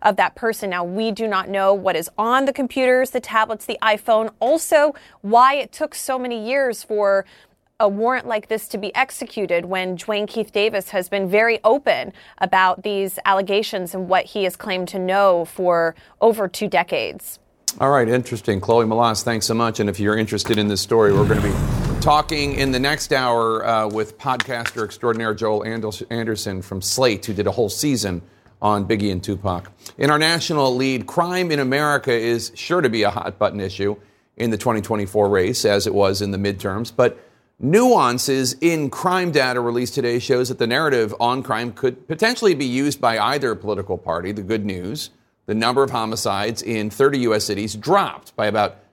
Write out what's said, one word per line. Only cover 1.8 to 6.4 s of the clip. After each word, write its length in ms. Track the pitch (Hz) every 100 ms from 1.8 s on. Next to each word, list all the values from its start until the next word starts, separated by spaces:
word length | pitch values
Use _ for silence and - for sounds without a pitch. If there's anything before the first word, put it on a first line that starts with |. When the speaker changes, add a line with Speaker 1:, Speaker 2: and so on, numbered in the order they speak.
| 190 170
Speaker 1:
is 160 | 165 -
on 260 | 220 262 277
the 80 |
computers, 560 | 269 254 - 254 254 262
the 100 | 254
tablets, 460 | - 220 220 214 -
the 140 | 233
iPhone, 480 | 220 214 - 220 220 -
also 540 | 233 311 - 311 294 277 - _
why 340 | 196 233 262 285
it 160 | -
took 240 | - 302 -
so 240 | - 262
many 280 | 240 233